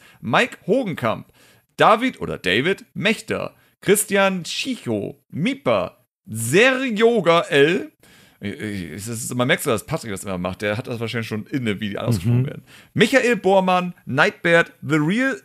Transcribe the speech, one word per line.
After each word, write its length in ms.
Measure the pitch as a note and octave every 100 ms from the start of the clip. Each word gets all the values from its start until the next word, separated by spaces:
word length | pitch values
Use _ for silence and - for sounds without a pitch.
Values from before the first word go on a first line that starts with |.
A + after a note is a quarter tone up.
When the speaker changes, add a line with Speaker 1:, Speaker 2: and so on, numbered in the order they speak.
| - -
Speaker 1:
Mike 380 | A2 D#3 F3 - -
Hogenkamp, 600 | B3 G#3+ C#3+ A2+ - - _ _ _ _ -
David 420 | D#3+ A3 B3+ -
oder 180 | E2+ D#2
David 460 | F2+ G2+ D#3 G3 -
Mechter, 640 | - F#3 A3 - F#2 F#2+ _ _ _
Christian 600 | - G3 - G3 G3 F#3 D#3+
Schicho, 800 | - C4 A#3 A#2+ G#2+ - - _
Mipa, 760 | - G3+ C4+ - G#2 E2+ _ _ _ -
Serjoga 1160 | A2 A2+ E3 B3+ B3+ C4+ G#3 A3+ A#3 E3 E3+ -
L. 400 | D3 D3 G3+ D4+ _ _ _ _ -
Ich, 200 | G2+ -
ich, 320 | G#2+ G2+ E2
es 160 | F2+ G#2+
ist, 260 | A#2 - B2
man 120 | B2+
merkt 160 | F#3
so, 60 | D3
dass 160 | A2 -
Patrick 260 | A#2 A#2
das 140 | F#2+ G#2
immer 120 | F2+
macht. 240 | F#2 F#2
Der 120 | G#2 G#2+
hat 120 | -
das 120 | A#2
wahrscheinlich 280 | A2+ A#2 A2
schon 160 | G#2+ -
inne, 320 | C#3+ A#2 G2
wie 100 | G#2+
die 60 | -
alle 120 | A#2
ausgesprochen 320 | G#2+ G2 A#2+
Speaker 2:
Mhm. 60 | C3
Speaker 1:
werden. 160 | - - - -
Michael 440 | - A3 C4 A3+ A#3
Bormann, 560 | F#3+ G3 F#3 F3+ F3+ - -
Nightbird, 680 | C3 F#3 - F3 E3+ E3 -
The 140 | B2+ D#3
Real 440 | D3+ A3 C4+ -